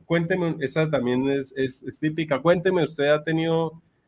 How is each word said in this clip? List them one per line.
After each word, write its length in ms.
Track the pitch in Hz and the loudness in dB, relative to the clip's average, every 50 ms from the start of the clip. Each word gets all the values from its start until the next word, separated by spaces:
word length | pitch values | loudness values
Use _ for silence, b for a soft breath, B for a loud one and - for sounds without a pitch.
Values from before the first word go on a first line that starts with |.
| - | -4
cuénteme", 500 | - 170 170 165 165 190 185 175 165 156 - | -2 0 0 2 0 0 0 0 -2 -2 -2
esta 300 | 135 127 - 160 160 156 | -4 -2 0 0 0 0
también 400 | 156 135 120 123 123 127 131 139 | 0 0 0 0 0 2 2 0
es, 240 | 139 139 135 135 - 135 | 0 0 -2 -4 -4 -4
es, 260 | 131 131 131 - - | -4 -4 -4 -8 -12
es 160 | 135 120 - | -14 -8 -4
típica, 420 | - 156 156 160 160 156 147 127 | -4 -4 -2 -2 -2 -2 -2 0
"Cuénteme, 420 | 131 165 175 180 165 190 185 180 160 | 4 2 2 4 2 2 2 2 0
¿usted 240 | - - - 139 143 | 0 0 0 2 2
ha 140 | 151 151 151 | 2 2 2
tenido, 580 | - 160 160 160 165 165 165 165 160 160 165 - _ _ _ _ | 0 -2 0 0 0 0 0 0 -2 -6 -10 -18 _ _ _ _